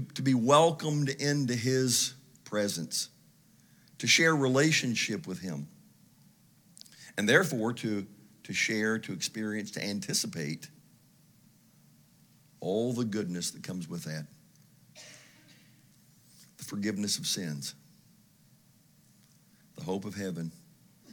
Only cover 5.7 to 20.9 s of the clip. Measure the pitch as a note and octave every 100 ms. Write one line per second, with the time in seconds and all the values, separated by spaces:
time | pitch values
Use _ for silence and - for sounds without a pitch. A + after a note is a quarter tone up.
5.7 | - - - - _ - _ - _ _
6.7 | - - - - - G#2 D3+ F#3 B2 A2
7.7 | B2 A2+ G#2 F#2+ - - - - - -
8.7 | A2 A2 A2 A2 F#2 - A2 A2 G#2+ G#2
9.7 | - G#2 G2+ - - - E3+ D3 - -
10.7 | - - - - - - - - _ _
11.7 | - - - - _ - - _ - F2
12.7 | G2+ A#2+ A#2+ A#2 G#2 F2+ F2 E2+ D#2 D#2
13.7 | F#2 D#2+ E2+ D#2 D#2 D2+ - - - -
14.7 | - - - - - - - - - -
15.7 | - - - - - - - - - -
16.7 | G#2 G#2 G2+ G#2 - - - E2 D2 C2+
17.7 | - - - - - _ _ _ - _
18.7 | _ _ _ _ - - - _ _ -
19.7 | - D#2 G2 G2+ F#2+ F#2+ E2+ E2 - -
20.7 | - -